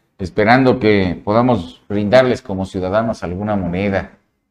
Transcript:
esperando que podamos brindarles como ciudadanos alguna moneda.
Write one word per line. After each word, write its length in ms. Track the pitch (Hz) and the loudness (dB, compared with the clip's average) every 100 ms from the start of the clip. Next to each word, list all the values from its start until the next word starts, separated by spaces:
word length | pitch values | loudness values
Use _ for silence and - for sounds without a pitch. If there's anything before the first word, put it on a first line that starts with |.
| _ - | _ -10
esperando 600 | 90 - 107 131 131 104 | -6 0 4 4 4 2
que 420 | 107 101 92 - | 2 2 0 -4
podamos 580 | - 110 127 113 82 - - | -2 0 2 0 -4 -16 -8
brindarles 540 | 104 104 123 127 104 | -4 2 4 4 0
como 240 | - 95 92 | -6 -8 -6
ciudadanos 580 | 98 92 104 117 107 | -6 -2 -2 -2 -4
alguna 320 | 87 90 107 101 | -8 -6 -4 -4
moneda. 640 | 87 90 101 95 67 _ _ _ _ | -4 -2 -2 -2 -4 _ _ _ _